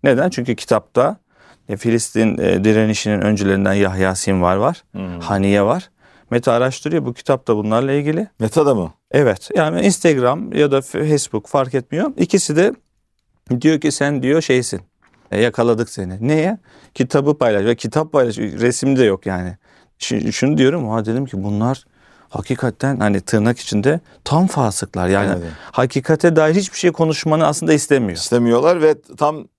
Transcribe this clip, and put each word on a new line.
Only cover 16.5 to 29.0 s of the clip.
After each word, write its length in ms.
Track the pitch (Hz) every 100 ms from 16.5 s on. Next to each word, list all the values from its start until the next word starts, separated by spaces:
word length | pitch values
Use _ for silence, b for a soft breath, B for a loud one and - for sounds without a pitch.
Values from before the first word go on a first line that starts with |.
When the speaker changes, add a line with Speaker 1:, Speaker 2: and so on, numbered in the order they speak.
| 220 b b b
Speaker 1:
Kitabı 440 | - 135 147 139 147
paylaş. 280 | 120 104 104
Ve 100 | 120
kitap 360 | 117 151 156
paylaş. 260 | 147 123 110
Resim 600 | 107 101 117 120 131 135
de 60 |
yok 220 | 117 95 -
yani. 320 | 90 90 95 b b b _
Şi-, 320 | - 117 113
şunu 260 | - 131 127
diyorum. 320 | 127 170 117
Ha, 160 | 113 107
dedim 200 | 117 135
ki, 180 | 95
"Bunlar 400 | 101 104 117 135 - b b b b
hakikaten," 720 | - - 123 127 - 135 127
hani 220 | 104 101
tırnak 380 | - 110 107 123
içinde, 400 | - 107 107 165 b b
"tam 240 | - 147 185
fasıklar." 600 | 151 117 - - 92 90
Yani 240 | 98 101
Speaker 2:
Evet. 200 | 98 85 80 B
Speaker 1:
hakikate 640 | - 127 143 127 156 175 160
dair 200 | 156 175
hiçbir 220 | 190 -
şey 140 | 180
konuşmanı 560 | 160 160 151 160 156 156
aslında 260 | 151 156
istemiyor. 440 | 151 - 139 110 85
Speaker 2:
İstemiyorlar 640 | - 120 120 120 151 175
ve 140 | 156 147